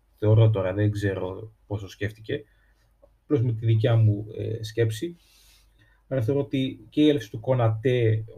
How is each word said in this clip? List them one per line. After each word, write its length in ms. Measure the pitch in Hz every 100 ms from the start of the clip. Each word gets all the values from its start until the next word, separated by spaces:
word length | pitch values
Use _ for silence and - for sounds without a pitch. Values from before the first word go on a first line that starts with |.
| _ _
Θεωρώ 340 | 107 110 110
τώρα, 240 | 101 92
δεν 180 | 98 104
ξέρω 640 | 101 101 92 92 95 110 _ _
πώς 140 | 98
το 60 | 95
σκέφτηκε. 560 | - 98 - 110 143 - _ _ _ _ _ _ _
Απλώς 180 | _ 143
με 120 | 123
τη 120 | 113 113
δικιά 300 | 110 123 113
μου, 300 | 110 101 - -
ε, 260 | 104 -
σκέψη. 520 | 110 - 110 - 175 170 _ _ _ _ _ _ _ _ _
Άρα 140 | 131
θεωρώ 200 | 113 139
ότι 440 | 135 135 131 - -
και 120 | 151
η 80 | 151
έλευση 220 | 143 -
του 80 | -
Κονατέ, 840 | - 123 113 110 131 123 110 110
ο 60 | -